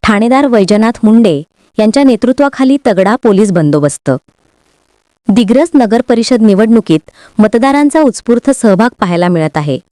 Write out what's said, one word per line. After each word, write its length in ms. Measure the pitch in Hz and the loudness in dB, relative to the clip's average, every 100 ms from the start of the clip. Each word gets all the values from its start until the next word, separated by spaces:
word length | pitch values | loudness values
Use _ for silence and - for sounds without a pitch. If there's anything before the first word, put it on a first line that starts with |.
ठाणेदार 440 | - 208 233 262 285 | -2 -2 0 0 2
वैजनाथ 460 | 233 190 208 220 240 | 0 0 0 0 0
मुंडे 400 | 220 226 226 147 156 _ _ - | 2 2 2 -2 -8 _ _ -2
यांच्या 260 | 214 277 | 0 2
नेतृत्वाखाली 720 | 277 226 254 254 277 - 262 277 - | 2 0 -2 0 -2 0 -2 0 0
तगडा 300 | 185 190 233 | 0 0 0
पोलीस 360 | 233 190 208 | 0 2 0
बंदोबस्त. 580 | 175 151 147 143 - - 131 _ _ _ _ _ _ _ _ _ _ - | 0 0 0 -2 -4 -6 -6 _ _ _ _ _ _ _ _ _ _ -4
दिग्रस 420 | 202 202 254 330 | -2 0 0 0
नगर 260 | 285 226 226 254 | 0 0 -2 -2
परिषद 340 | 233 233 247 | -2 0 0
निवडणुकीत 680 | 220 190 220 226 - 160 _ _ - - | 2 2 2 0 0 -4 _ _ -18 -2
मतदारांचा 640 | 214 233 262 285 294 311 | 0 2 0 0 0 0
उत्स्फूर्त 500 | 294 - - 240 - | 0 -2 -2 -2 0
सहभाग 380 | 269 226 180 233 _ | -2 0 2 0 _
पाहायला 280 | 190 175 175 | -4 -2 -2
मिळत 280 | 170 156 156 | -2 -2 -4
आहे. 220 | 147 131 _ | -6 -6 _